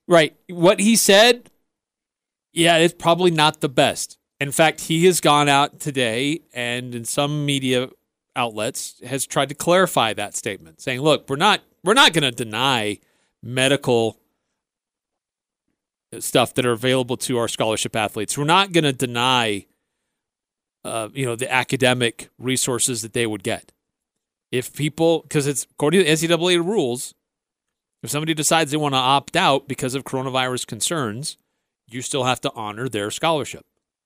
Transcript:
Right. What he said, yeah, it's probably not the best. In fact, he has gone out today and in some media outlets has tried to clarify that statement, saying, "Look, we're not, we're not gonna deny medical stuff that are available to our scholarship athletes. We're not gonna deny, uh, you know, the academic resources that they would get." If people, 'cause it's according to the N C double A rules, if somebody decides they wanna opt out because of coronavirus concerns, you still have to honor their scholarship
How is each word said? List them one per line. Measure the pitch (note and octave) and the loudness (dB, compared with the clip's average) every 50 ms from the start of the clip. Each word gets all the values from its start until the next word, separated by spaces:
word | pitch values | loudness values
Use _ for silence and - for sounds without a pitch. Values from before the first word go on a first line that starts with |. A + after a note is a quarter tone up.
| _ | _
Right. | - F3 E3 D#3 D3 - _ _ - | 4 4 6 6 4 0 _ _ -14
What | F3+ F3 E3 F#3 G#3+ F#3+ | -2 2 4 4 4 4
he | G3 A3 A3+ | 4 2 4
said, | - - - G3 G3 A3+ B3 B3 B3 - _ _ _ _ _ _ _ _ _ _ _ _ _ _ _ _ _ _ _ _ _ - | 4 4 6 6 8 8 6 4 2 -2 _ _ _ _ _ _ _ _ _ _ _ _ _ _ _ _ _ _ _ _ _ -2
yeah, | E3 E3 E3+ E3+ | 2 4 4 6
it's | D#3+ E3 F3 - | 6 4 2 2
probably | - - E3+ E3+ E3 F#3 F3+ E3 | 0 0 0 2 4 2 2 4
not | D#3 D3+ D#3 D3+ - | 4 2 2 2 0
the | - D3 | -4 -2
best. | B2 D3+ C#3+ A2+ F2+ - - - - _ _ _ _ - | 0 2 2 2 0 -2 -8 -12 -14 _ _ _ _ -8
In | C#3 C#3+ C3 | -8 -2 2
fact, | - D#3+ D#3 D#3 - - | 2 4 4 2 0 -4
he | - E3 D#3+ E3+ | -4 0 2 4
has | F#3 F3 - | 4 4 4
gone | - D#3 D3 D3 D3 C#3+ | 4 4 4 4 4 4
out | C#3 C#3 C#3+ - - - | 4 4 2 0 -2 -8
today | - D3+ C3+ C3+ B2+ A2+ A2 A#2+ C#3 C#3+ D#3 E3 - _ - | -10 -6 -4 -2 -2 -2 -2 -2 -4 -4 -6 -8 -10 _ -10
and | B2 A#2+ A#2+ A#2+ B2 B2 B2+ A#2+ | -8 -6 -6 -6 -6 -8 -10 -10
in | A#2+ A#2 | -10 -10
some | - - - C#3+ C#3+ D3+ D3+ D3 | -6 -4 -2 -2 -2 -2 -4 -4
media | C#3+ C#3+ C#3 C3+ B2+ B2+ B2 B2+ B2+ - _ _ _ _ _ _ _ - | -2 -2 -2 -2 0 0 -2 -2 -4 -10 _ _ _ _ _ _ _ -6
outlets | C3+ B2 A#2 G#2+ G#2+ G#2+ B2 - - - - - _ - | -4 -4 -4 -4 -6 -6 -6 -6 -8 -12 -14 -16 _ -12
has | A#2+ C3 C3+ - | -8 -8 -8 -6
tried | - - D3+ C#3 C3+ | -4 -4 -2 -2 -2
to | C#3+ | -4
clarify | - - E3+ F3 F#3 F#3+ E3+ - C#3 A#2+ A2 G#2 | -4 0 2 2 2 2 2 2 0 0 0 0
that | G#2 G#2 G2+ - | -4 -6 -8 -8
statement, | - - A2+ G2 F#2 D#2+ D#2+ - - | -8 -8 -8 -10 -10 -12 -20 -20 -12
saying, | - C3+ B2+ B2 | -8 -8 -6 -2
"Look, | C#3 D#3 C#3+ - - - | 0 2 2 0 0 -4
we're | C3+ | -4
not, | C#3 F3+ G#3+ G3 D#3 - _ _ _ - | 0 2 2 2 0 -2 _ _ _ -2
we're | F3 A3 | 2 4
not | C4+ D4 D4 E3 | 4 4 4 4
gonna | E3 C#3+ C3 A#2 | 2 0 -2 -2
deny | - B2 A2 G#2+ A2 B2+ C#3 C3+ A#2+ G#2+ G#2 G2+ - _ _ _ _ _ _ _ _ - | -4 -6 -6 -4 -2 0 0 0 0 -2 -4 -6 -8 _ _ _ _ _ _ _ _ -14
medical | A2+ B2 C3 C3 C3+ C#3 C3+ - - B2 A#2 A2+ A2 G#2 _ _ _ _ _ _ _ _ _ _ _ _ _ _ _ _ _ _ _ _ _ _ _ _ _ _ _ _ _ _ _ _ _ _ _ _ _ _ _ - A2 | -8 -2 0 2 2 2 0 0 0 2 2 2 0 -4 _ _ _ _ _ _ _ _ _ _ _ _ _ _ _ _ _ _ _ _ _ _ _ _ _ _ _ _ _ _ _ _ _ _ _ _ _ _ _ -16 -12
stuff | - - - C#3 A#2+ - - | -6 -2 0 0 0 0 0
that | - B2 | -2 -2
are | B2 A#2+ | -2 -2
available | G#2+ A#2+ C3 B2+ C3 B2+ B2 B2+ | -2 0 0 0 0 0 -2 -6
to | - - - C3 A#2 | -6 -6 -4 -2 -2
our | A#2 G#2+ | -2 -2
scholarship | - - A#2+ A2 A2 G2+ - - - | -2 -2 -2 -2 -2 -2 -4 -4 -4
athletes. | A2+ G#2+ G2+ - A2+ G#2 - - C#3 | -4 -4 -4 -4 -6 -8 -6 -6 -4
We're | D3 | 0
not | D3 E3+ F#3+ G3 G3+ E3+ | 2 2 2 2 2 0
gonna | E3 D#3 C#3+ C3 | 0 0 0 0
deny, | - C3+ B2 A#2+ A#2+ B2 C3 C3 B2 A#2 A2 G#2 G2 - _ _ _ _ _ _ _ _ _ _ _ _ _ _ _ _ _ _ _ _ _ _ _ - | -2 -4 -4 -2 0 0 2 2 2 2 0 -2 -4 -8 _ _ _ _ _ _ _ _ _ _ _ _ _ _ _ _ _ _ _ _ _ _ _ -12
uh, | G2+ A2 A2+ A2 G#2+ G#2+ | -8 -8 -6 -8 -8 -6
you | C#3 C3+ | -6 -4
know, | B2 A#2 | -4 -4
the | A2 B2+ - B2+ | -4 -4 -2 -2
academic | B2+ A#2+ - - B2 B2+ B2+ B2+ B2 B2 A#2 - - - - _ - | -2 -2 -2 0 2 2 2 2 2 0 -2 -4 -6 -12 -20 _ -10
resources | - B2+ C3 A#2+ - - B2 A#2 - - B2+ A2+ G#2+ | -6 -4 -2 -2 -2 -2 -2 -2 -2 -4 -4 -6 -8
that | A2 - | -6 -4
they | B2 A#2 | -2 -2
would | A2 G#2+ G2+ G2+ | -2 -4 -6 -6
get." | A#2 G#2 E2+ - _ _ _ _ _ _ _ _ _ _ _ _ _ _ _ _ _ - | -6 -6 -6 -8 _ _ _ _ _ _ _ _ _ _ _ _ _ _ _ _ _ -6
If | B2+ B2 - - | -6 -6 -6 -6
people, | - C#3+ D#3 - - E3 E3 E3 D#3 - - | -6 -6 -4 -2 0 2 2 2 2 -2 -4
'cause | - D#3 C3+ | -4 -2 -2
it's | C#3+ C#3 - - - _ | -2 -2 -4 -6 -10 _
according | - C#3+ D3 E3 G3 | -2 0 2 4 4
to | F#3 | 4
the | D3 | 4
N | D#3+ | 4
C | D3+ D#3+ | 2 2
double | E3 E3+ D#3+ E3+ F3+ | 2 0 2 2 2
A | F3+ E3+ | 2 2
rules, | E3 F3 A3 G#3+ D3+ A#2+ A#2+ B2 - - - _ _ _ _ _ _ _ _ _ _ _ _ _ _ _ _ _ - | 0 0 0 0 0 0 -2 -4 -8 -12 -16 _ _ _ _ _ _ _ _ _ _ _ _ _ _ _ _ _ -10
if | A#2 | -6
somebody | - D3 D#3 D#3+ D#3+ | -6 -4 -2 -2 -2
decides | D#3 D3 - E3 E3 E3 C#3 C#3+ | -2 0 2 2 2 2 0 -2
they | |
wanna | D#3 D3+ C#3+ C3+ | -2 -2 0 0
opt | C3 B2+ B2+ C#3 C#3 C3 - - | 0 2 2 2 2 0 -2 -2
out | E3 F#3 E3 C#3 C#3 - - | 0 2 2 2 0 -2 -6
because | B2+ - - B2+ B2 | -8 -6 -6 -6 -6
of | C#3 B2 | -6 -8
coronavirus | - - C3 C3 C3+ B2+ C3 B2+ B2+ B2+ A#2+ - | -6 -6 -6 -6 -4 -2 -2 -2 -2 -4 -6 -8
concerns, | - - G#2+ - - E3+ D#3+ C3 G#2+ G#2 A#2+ D3+ - - - _ _ _ _ _ _ _ _ _ _ | -10 -10 -8 -6 -4 -4 -4 -4 -6 -6 -8 -10 -12 -12 -14 _ _ _ _ _ _ _ _ _ _
you | A2+ B2+ B2 | -14 -12 -10
still | - - C#3 B2+ | -6 -4 -2 -2
have | B2+ B2 - - | -2 -2 -2 -4
to | C#3+ - | -8 -8
honor | A#2 A2 G#2 G#2 G#2+ B2+ C3 | -8 -10 -10 -10 -8 -8 -6
their | - G#2 G2+ G#2+ | -6 -4 -4 -6
scholarship | - - - E3 E3 D3 A#2+ - - D#2 - _ _ _ _ _ _ _ _ | -6 -4 -2 -2 -2 -2 -4 -8 -12 -16 -20 _ _ _ _ _ _ _ _